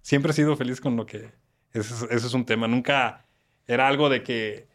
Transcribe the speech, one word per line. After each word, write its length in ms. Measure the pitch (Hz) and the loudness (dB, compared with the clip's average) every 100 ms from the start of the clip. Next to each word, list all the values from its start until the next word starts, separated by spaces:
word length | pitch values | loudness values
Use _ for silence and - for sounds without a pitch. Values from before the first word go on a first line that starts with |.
Siempre 300 | - 143 156 | 2 2 2
he 20 | |
sido 220 | 147 151 147 | 2 2 2
feliz 240 | 123 127 | -2 -4
con 140 | 139 117 | -2 -2
lo 100 | 110 | -4
que, 240 | 107 113 _ _ _ _ | -12 -16 _ _ _ _
ese 200 | 113 107 | -6 -6
es, 100 | 117 120 | -8 -2
ese 180 | 120 120 | -2 0
es 60 | |
un 120 | 127 120 | -2 0
tema. 220 | 113 113 | 0 2
Nunca 580 | 123 - 139 117 - _ _ _ _ - | 0 2 2 0 -4 _ _ _ _ -2
era 200 | 123 135 | 2 2
algo 220 | 139 147 | 4 2
de 120 | 127 | 2
que, 440 | - 117 107 104 - | -2 -4 -4 -8 -16